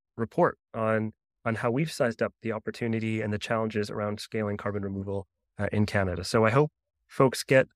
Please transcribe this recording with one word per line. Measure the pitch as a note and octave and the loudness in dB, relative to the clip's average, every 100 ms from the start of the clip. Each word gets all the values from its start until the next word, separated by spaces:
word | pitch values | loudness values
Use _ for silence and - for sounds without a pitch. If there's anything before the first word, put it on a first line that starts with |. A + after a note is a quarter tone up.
| _ - | _ -8
report | A2+ - E3+ - _ | -4 2 2 0 _
on, | A#2 A2 A2 A2 - _ _ A#2 | -4 0 2 0 -8 _ _ -4
on | |
how | A2 B2 | -2 0
we've | B2 D#3+ | 0 -2
sized | - B2 A2 | 0 -2 0
up | G#2+ - | -4 -4
the | A2+ | -6
opportunity | A2 - - A#2 A2+ A2 A2 | -6 -8 -6 -2 -2 0 -2
and | A2 | -2
the | G#2 | -4
challenges | - A2+ A2 G#2+ G2+ | -2 -2 0 -2 -4
around | G#2 G#2 G#2 | -4 -4 -6
scaling | - A2 G#2 G2+ | -6 -4 -4 -4
carbon | G#2 G2+ | -4 -4
removal, | G2 G2 G2 G2 - _ _ - | -4 -6 -6 -6 -8 _ _ -6
uh, | G2+ | -2
in | G#2 G#2 | 0 0
Canada. | G#2 F#2 F2 | 2 0 -2
So | - A#2 | -2 2
I | A2 | 4
hope | C3 D3+ _ _ _ _ | 4 2 _ _ _ _
folks | - C3 - | 2 2 2
get, | - C3 - | 2 4 4